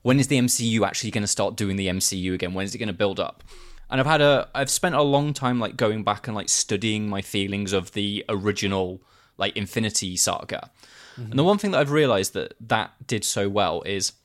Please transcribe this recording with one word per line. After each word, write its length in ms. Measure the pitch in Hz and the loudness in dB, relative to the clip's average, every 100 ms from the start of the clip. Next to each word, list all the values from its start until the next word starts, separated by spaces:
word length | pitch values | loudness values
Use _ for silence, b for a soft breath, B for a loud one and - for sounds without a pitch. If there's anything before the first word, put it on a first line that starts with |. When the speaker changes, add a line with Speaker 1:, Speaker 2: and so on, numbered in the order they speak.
Speaker 1:
"When 180 | 120 131 | 4 4
is 100 | 131 | 4
the 100 | 139 | 2
M 100 | 123 | 2
C 160 | - 117 | 2 2
U 180 | 113 95 | 2 2
actually 240 | - 113 | 0 -4
gonna 160 | 110 101 | -2 -2
start 280 | - 98 | 0 0
doing 220 | 110 104 95 | 0 -2 0
the 140 | 95 | 0
M 100 | 92 | 0
C 160 | - 95 | 0 0
U 160 | 90 | -2
again? 220 | 92 90 | -2 -2
When 100 | 92 | -4
is 100 | 98 | -6
it 40 | - | -4
gonna 160 | 110 | -6
build 260 | 87 104 98 | 0 0 0
up?" 240 | 90 - - B B B B | -4 -6 -20 B B B B
And 100 | 131 | 0
I've 60 | 131 | 2
had 160 | 156 | 6
a, 260 | 147 139 - | 6 4 2
I've 160 | - 139 | -4 -2
spent 240 | - 185 | 0 0
a 80 | 143 | 2
long 320 | 147 139 147 | 2 2 2
time, 260 | 143 127 123 | -2 -2 0
like, 160 | 110 - | -2 0
going 260 | 113 107 | 0 0
back 240 | 101 104 - | 0 -2 -4
and, 60 | |
like, 140 | 107 - | -8 -2
studying 640 | - - 104 110 107 107 | -2 0 0 0 0 -2
my 100 | 101 | -4
feelings 540 | 95 101 98 101 98 | -4 -2 -2 -2 0
of 180 | 95 90 | 0 -2
the 320 | - 101 104 - | -4 -4 -4 -4
original, 720 | 107 101 101 101 98 90 92 b b b _ | -2 -2 0 0 0 -2 -4 b b b _
like, 180 | 98 | -4
Infinity 640 | 110 101 - 110 - 98 90 | -4 -4 -2 -2 -2 -4 -2
Saga. 540 | - 92 - - - _ B B B B | 0 -2 -6 -10 -10 _ B B B B
Speaker 2:
Mm-hmm. 100 | 113 | -4
Speaker 1:
And 80 | 123 | 2
the 60 | |
one 140 | 165 208 | 4 4
thing 140 | 202 | 2
that 60 | 175 | 2
I've 100 | 143 | 2
realized 420 | 147 143 104 95 | 4 4 4 2
that 220 | 98 76 - | -2 -8 -10
that 460 | 113 113 - _ - | -2 -2 -2 _ -4
did 160 | 113 | -4
so 280 | - - 101 | -2 -2 0
well 320 | 101 95 82 | 2 2 0
is 300 | 85 98 92 - | -4 -4 -4 -6